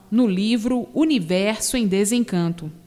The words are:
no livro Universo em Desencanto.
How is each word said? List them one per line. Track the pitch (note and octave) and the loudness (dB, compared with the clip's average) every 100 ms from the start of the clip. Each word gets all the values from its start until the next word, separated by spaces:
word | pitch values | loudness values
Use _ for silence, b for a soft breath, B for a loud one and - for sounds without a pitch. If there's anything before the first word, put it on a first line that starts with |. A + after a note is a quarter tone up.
| - | -2
no | A3 A#3+ | 2 2
livro | F#3 G#3+ A#3+ A#3 B3+ G#3+ | 2 0 0 0 -2 -2
Universo | - D#4+ C4+ D#3+ F#3 G3+ A3 - C4 | 0 2 2 0 0 0 -2 -2 0
em | G#3+ | 0
Desencanto. | F#3+ G3+ A#3+ A#3 F3+ E3+ E3+ D#3 - | 2 2 0 0 0 -2 -4 -10 -16